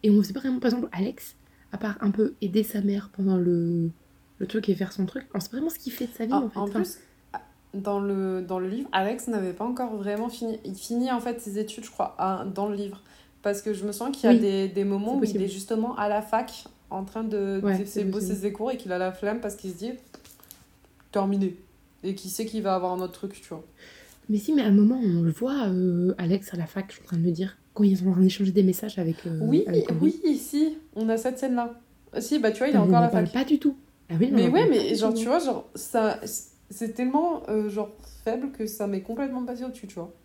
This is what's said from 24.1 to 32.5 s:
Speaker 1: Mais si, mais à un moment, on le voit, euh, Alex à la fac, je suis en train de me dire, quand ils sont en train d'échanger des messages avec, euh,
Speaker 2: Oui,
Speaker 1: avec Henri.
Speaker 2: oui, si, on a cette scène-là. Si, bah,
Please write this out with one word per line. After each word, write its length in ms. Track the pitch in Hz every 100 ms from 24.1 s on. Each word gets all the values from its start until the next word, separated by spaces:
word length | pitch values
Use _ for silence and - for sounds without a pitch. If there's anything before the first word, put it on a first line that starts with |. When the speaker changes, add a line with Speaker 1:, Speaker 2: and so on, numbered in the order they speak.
| - -
Speaker 1:
Mais 80 | 214
si, 160 | 208
mais 80 | 302
à 60 | 214
un 40 |
moment, 280 | 202 208 262
on 180 | 220 170
le 100 | 165
voit, 360 | 156 247 285 220
euh, 460 | 185 185 175 180 -
Alex 360 | 170 190 -
à 40 | 175
la 80 | 160
fac, 180 | 196 196
je 40 | -
suis 80 |
en 40 | -
train 100 | 170
de 60 |
me 80 | 170
dire, 260 | 165 190 - _
quand 100 | -
ils 140 | 208 190
sont 100 | 185
en 40 |
train 80 | 180
d'échanger 300 | 190 185 196
des 120 | 185
messages 340 | 190 180 214 202
avec, 260 | 165 165 175
euh, 120 | 160
Speaker 2:
Oui, 220 | 220 302 440
Speaker 1:
avec 240 | 170 -
Henri. 240 | 165 302 -
Speaker 2:
oui, 140 | 339 285
si, 400 | - 285 311 302 - 208
on 140 | 220
a 80 | 226
cette 200 | 247 254
scène-là. 400 | 262 247 240 233 _ _ _ -
Si, 200 | - 294
bah, 120 | 220